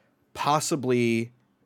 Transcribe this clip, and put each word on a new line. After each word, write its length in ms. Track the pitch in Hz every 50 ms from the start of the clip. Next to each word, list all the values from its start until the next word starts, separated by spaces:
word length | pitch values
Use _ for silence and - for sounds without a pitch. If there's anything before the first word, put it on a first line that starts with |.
| _ _ _ _ _ _ -
possibly 960 | - - 143 147 156 - - 170 147 120 127 127 123 120 117 117 113 117 120 - _ _ _ _ _ _